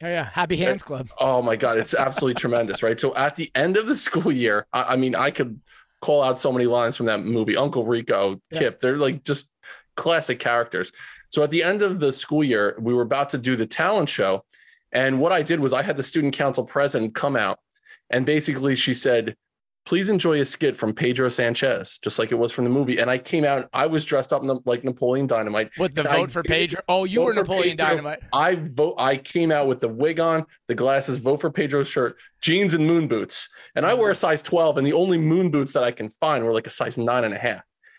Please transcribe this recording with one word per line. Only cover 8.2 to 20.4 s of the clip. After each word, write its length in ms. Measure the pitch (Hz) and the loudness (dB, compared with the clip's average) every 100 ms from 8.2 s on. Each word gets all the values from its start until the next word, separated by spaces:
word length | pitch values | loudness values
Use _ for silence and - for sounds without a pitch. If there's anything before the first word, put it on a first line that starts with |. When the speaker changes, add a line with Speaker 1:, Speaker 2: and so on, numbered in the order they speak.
| 98 95 - | 0 -4 -8
Speaker 1:
Yeah. 80 | 160 | -2
Speaker 2:
Kip, 200 | 127 - | -2 0
they're, 160 | 127 143 | -2 0
like, 260 | 135 135 | 0 -2
just 260 | - 139 - _ - - _ - | -4 -4 -6 _ -20 -20 _ -4
classic 400 | 160 165 - 123 | 0 0 0 -2
characters. 540 | 123 120 117 90 - - - - - | 0 0 0 -4 -6 -10 -20 -20 -4
So 120 | 156 | 0
at 80 | 147 | 2
the 140 | 165 | 2
end 180 | 165 202 | 0 2
of 180 | 208 208 | 0 0
the 140 | 143 | -2
school 300 | 131 - 151 | -2 -2 0
year, 340 | 143 110 104 - | 2 2 0 -2
we 140 | 113 | 0
were 80 | 120 | 0
about 280 | 117 139 139 | 0 0 -2
to 100 | 135 | -2
do 160 | 123 123 | -2 -2
the 100 | 110 | -2
talent 440 | - 170 214 151 | -2 0 0 0
show. 360 | - 95 98 - - - _ _ | 0 0 0 -6 -20 -20 _ _
And 280 | 123 135 131 | 0 0 2
what 120 | 160 | 2
I 100 | 180 | 2
did 180 | 151 165 | 0 0
was 140 | 135 | 0
I 80 | 127 | 0
had 160 | 190 143 | -2 -2
the 60 | |
student 320 | 131 165 143 - | -2 0 0 0
council 300 | 139 123 113 | -2 -2 -2
president 500 | 143 139 135 110 113 | 0 0 0 -2 -2
come 200 | 143 127 | -2 0
out 240 | 98 - _ _ _ - - | 0 -4 _ _ _ -18 -4
and 140 | 123 127 | -2 2
basically 500 | 151 151 135 139 127 | 0 0 -2 0 0
she 180 | - | 0
said, 420 | 123 135 120 110 - _ _ _ _ - | 0 2 2 0 -10 _ _ _ _ -2
"Please 240 | 175 196 | 0 2
enjoy 300 | 190 175 | 2 2
a 60 | 151 | 2